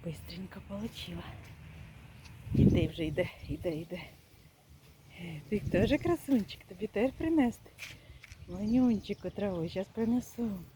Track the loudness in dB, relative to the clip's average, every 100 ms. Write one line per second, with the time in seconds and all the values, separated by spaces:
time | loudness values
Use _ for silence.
0 | -8 -10 -10 -12 -12 -12 -10 -8 -8 -8
1 | -10 -10 -10 -14 -16 -18 -18 -16 -16 -18
2 | -20 -20 -20 -16 -2 6 8 8 2 -2
3 | -2 0 -2 -4 -8 -6 -4 -4 -6 -10
4 | -12 -18 -20 -20 -20 _ _ -20 -20 -20
5 | -20 -14 -12 -12 -2 -2 2 4 6 4
6 | 4 0 4 2 2 -8 -16 -8 -4 0
7 | 0 0 2 4 4 0 -14 -16 -16 -16
8 | -20 -20 -20 -18 -12 -6 2 4 6 4
9 | -2 -6 -6 -2 -2 0 -2 -4 -6 -2
10 | 2 2 -2 -4 -4 -4 -10